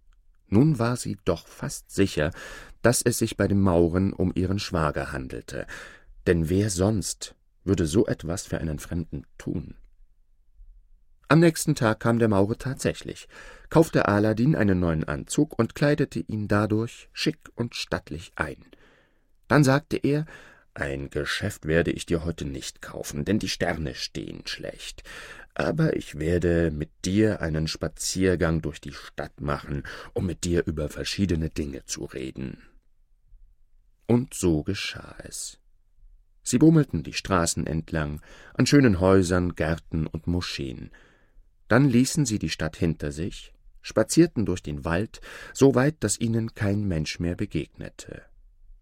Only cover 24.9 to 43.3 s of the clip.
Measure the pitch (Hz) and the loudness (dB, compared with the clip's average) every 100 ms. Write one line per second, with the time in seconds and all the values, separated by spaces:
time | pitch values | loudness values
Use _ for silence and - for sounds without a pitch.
24.9 | - - - - - - - - 156 160 | -16 -18 -18 -18 -20 -18 -4 -2 2 0
25.9 | - - 73 78 87 87 85 82 78 76 | 0 -4 -6 0 2 4 2 2 -2 -8
26.9 | _ 92 98 107 101 82 78 78 - 80 | _ -2 2 2 2 -2 -2 -2 -4 -6
27.9 | - - 90 95 87 82 82 78 - 73 | -6 -6 0 2 2 2 0 -2 -10 -14
28.9 | 71 - - 73 - 71 71 - 71 - | -14 -14 -12 -12 -8 -4 -4 -4 -8 -8
29.9 | - - - 95 80 90 85 - 76 73 | -14 -10 -6 -4 -4 0 0 0 -4 -6
30.9 | - 69 - 98 85 78 - 73 67 - | -6 -8 -2 0 0 -2 -4 -8 -8 -12
31.9 | - - 65 65 - 65 - - - _ | -10 -10 -10 -10 -8 -10 -12 -20 -20 _
32.9 | _ _ _ _ - - _ _ _ _ | _ _ _ _ -20 -20 _ _ _ _
33.9 | _ - 120 127 - 90 78 73 98 - | _ 0 2 2 -2 0 2 0 -6 -6
34.9 | - - - - - - - _ _ _ | -10 -16 -16 -14 -12 -14 -16 _ _ _
35.9 | _ - - _ _ - 123 156 165 143 | _ -20 -20 _ _ -2 6 8 6 4
36.9 | 82 67 - - 95 82 - - 80 80 | -2 -4 -8 0 2 2 0 -2 -2 -2
37.9 | 80 76 76 - - - - 123 143 131 | -2 -2 -6 -12 -20 -18 0 4 6 6
38.9 | 87 92 98 87 90 90 85 80 80 - | 6 6 6 6 2 0 -2 -2 -2 -4
39.9 | 80 78 80 - 87 - - 67 60 - | -4 -4 -4 -2 -2 -4 -8 -8 -10 -14
40.9 | - - _ _ - - _ - 110 143 | -18 -20 _ _ -20 -20 _ 2 4 6
41.9 | 120 131 - 131 104 80 - 78 - 85 | 6 4 2 0 0 -4 -4 -6 0 -2
42.9 | 80 76 71 92 | 0 -4 -6 -8